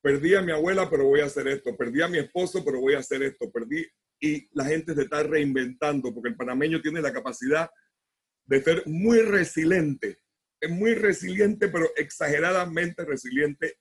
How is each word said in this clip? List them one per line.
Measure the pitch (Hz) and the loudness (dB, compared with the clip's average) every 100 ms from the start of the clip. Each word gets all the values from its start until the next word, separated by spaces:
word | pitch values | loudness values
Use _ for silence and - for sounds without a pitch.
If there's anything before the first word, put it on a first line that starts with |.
Perdí | 143 139 160 | 2 2 4
a | 196 | 2
mi | 175 | 2
abuela, | 156 170 190 180 | 0 0 0 0
pero | 151 | 2
voy | 135 143 | 4 4
a | |
hacer | 143 143 135 | 2 -2 -4
esto. | 139 123 107 | -4 -6 -4
Perdí | 120 135 | -4 0
a | 170 | 0
mi | 170 | -2
esposo, | - 175 185 185 | -4 -4 -4 -2
pero | 147 127 | -2 0
voy | 135 | 0
a | 143 | 0
hacer | 123 135 | -2 -4
esto. | 135 - 117 | -4 -6 -8
Perdí". | 120 113 156 160 _ _ _ | -6 -6 -6 -8 _ _ _
Y | 151 151 _ 147 | -2 -2 _ -4
la | |
gente | 135 160 160 | -2 -2 -2
se | 147 | -2
está | 135 151 | -2 -2
reinventando | 151 156 143 131 123 127 151 143 123 | 0 2 2 0 -2 -2 -2 -2 -4
porque | 113 120 | -6 -8
el | 113 | -6
panameño | 123 127 151 160 | -6 -2 0 0
tiene | 156 165 | -2 -4
la | 143 | -4
capacidad | 120 123 113 127 151 170 _ _ _ _ _ _ _ | -4 -8 -6 0 0 0 _ _ _ _ _ _ _
de | - 135 | 0 2
ser | 147 165 151 | 4 2 0
muy | 160 214 233 | 0 4 6
resiliente. | 220 196 165 - 160 185 151 135 107 - _ _ _ _ | 6 2 2 0 2 4 2 -2 -6 -10 _ _ _ _
Es | 165 | -6
muy | 175 220 | 0 2
resiliente, | 220 214 175 180 190 208 214 202 | 4 2 0 -4 2 2 2 0
pero | 165 165 | 0 0
exageradamente | 151 147 - 151 147 170 185 175 165 175 170 | -2 -6 -4 0 2 2 0 0 -2 -4 -6
resiliente | 156 135 127 131 147 143 123 - | -6 -8 -4 0 0 -2 -8 -8